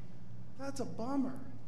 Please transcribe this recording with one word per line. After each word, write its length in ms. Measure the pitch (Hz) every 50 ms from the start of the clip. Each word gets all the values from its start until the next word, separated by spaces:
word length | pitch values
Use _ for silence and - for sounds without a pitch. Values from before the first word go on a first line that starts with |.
| - - - - - - - - - - - -
That's 200 | 269 277 269 -
a 40 | 220
bummer. 540 | 170 - - 220 254 277 277 247 - - - - - - - -